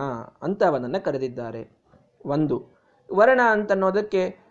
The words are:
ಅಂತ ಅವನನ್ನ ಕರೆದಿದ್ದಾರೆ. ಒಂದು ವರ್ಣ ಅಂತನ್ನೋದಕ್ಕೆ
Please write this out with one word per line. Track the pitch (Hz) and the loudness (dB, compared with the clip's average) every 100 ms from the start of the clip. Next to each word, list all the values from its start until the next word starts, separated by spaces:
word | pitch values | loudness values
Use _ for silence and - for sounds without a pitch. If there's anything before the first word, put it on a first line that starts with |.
| 139 117 117 _ | -6 -8 -12 _
ಅಂತ | 143 202 | -6 2
ಅವನನ್ನ | 190 139 123 185 | 2 2 -4 -4
ಕರೆದಿದ್ದಾರೆ. | 185 139 131 123 117 113 - _ _ _ _ _ - | -4 -4 -6 -8 -10 -12 -16 _ _ _ _ _ -4
ಒಂದು | 143 151 117 - _ _ _ - | -2 0 -2 -6 _ _ _ -4
ವರ್ಣ | 190 233 254 240 | 4 6 6 4
ಅಂತನ್ನೋದಕ್ಕೆ | 214 208 190 190 202 208 190 185 - _ | 2 0 0 2 0 -2 -2 -2 -6 _